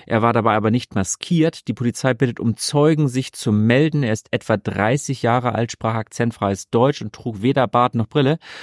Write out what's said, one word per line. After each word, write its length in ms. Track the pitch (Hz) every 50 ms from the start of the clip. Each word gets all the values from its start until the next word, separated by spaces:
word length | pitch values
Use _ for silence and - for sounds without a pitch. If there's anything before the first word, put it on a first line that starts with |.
| -
Er 160 | - - 110
war 100 | 110 117
dabei 220 | 117 117 107 113 107
aber 160 | 110 104 110
nicht 240 | 113 123 - - -
maskiert. 720 | 101 95 - - - - - 175 160 156 165 - - -
Die 80 | - 107
Polizei 400 | - 117 120 - - - 131 123
bittet 240 | - 139 120 113 -
um 180 | - 117 107
Zeugen, 520 | - - - - 147 147 160 160 151 151 131
sich 240 | 120 131 131 -
zu 180 | - - - 120
melden. 540 | 104 104 107 117 120 135 156 160 147 147 135
Er 80 | 110
ist 160 | 113 - - _
etwa 260 | - 95 - - 110
dreißig 680 | - - - - 98 101 110 135 143 - - 135 -
Jahre 340 | - 117 120 127 123 123 107
alt, 160 | 110 117 -
sprach 220 | - - - 110 113
akzentfreies 760 | 113 110 - - - 120 117 - - 104 98 98 - - _
Deutsch 320 | - 113 123 143 143 -
und 100 | - 104
trug 300 | - - - 127 110 95
weder 240 | 104 127 135 139 123
Bart 300 | 107 - 120 123 123 -
noch 100 | 117 113
Brille 320 | - - 151 131 135 160 - - - - -